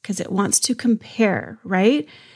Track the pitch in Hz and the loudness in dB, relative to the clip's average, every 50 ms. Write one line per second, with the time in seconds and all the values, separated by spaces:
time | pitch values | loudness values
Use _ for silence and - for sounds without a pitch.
0 | _ - 196 185 - - - 190 202 208 202 - - - 247 254 - 240 226 220 | _ -8 -6 -6 -6 -4 -2 -2 0 2 0 0 0 0 -4 -2 0 0 0 0
1 | - - - - 226 202 180 104 - - 226 - - 185 190 185 196 226 285 294 | -2 -10 -2 0 2 2 2 0 -4 -8 -14 -16 -8 -4 0 2 4 4 4 2
2 | 294 - - - - - - | -2 -6 -14 -20 -20 -20 -20